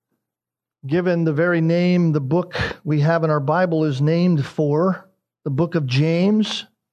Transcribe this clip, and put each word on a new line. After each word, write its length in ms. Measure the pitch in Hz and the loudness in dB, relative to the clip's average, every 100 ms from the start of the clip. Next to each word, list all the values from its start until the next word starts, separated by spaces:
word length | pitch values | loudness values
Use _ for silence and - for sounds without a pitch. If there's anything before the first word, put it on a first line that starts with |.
| _ _ _ _ _ _ _ _ 135 | _ _ _ _ _ _ _ _ -4
given 380 | 165 180 170 160 | -2 0 0 0
the 80 | |
very 260 | 147 165 170 | 0 0 2
name 540 | 165 170 180 180 170 | 2 2 2 2 2
the 80 | 151 | 0
book 340 | 131 165 180 - - - 156 | 0 -2 -2 -4 -6 -6 -4
we 160 | 151 | 0
have 240 | 147 170 160 | 2 2 0
in 40 | |
our 120 | 151 | 0
Bible 420 | 135 160 185 160 | 0 0 0 0
is 180 | 156 131 | -2 0
named 440 | 147 170 180 165 131 | 0 2 2 2 -2
for, 640 | - 151 147 185 180 - _ _ _ | -4 -2 0 0 -2 -8 _ _ _
the 60 | - | -6
book 260 | 135 165 170 | -2 -2 -2
of 100 | 139 | -2
James, 800 | 127 156 170 190 214 208 - - _ _ | 0 0 2 2 2 0 -4 -12 _ _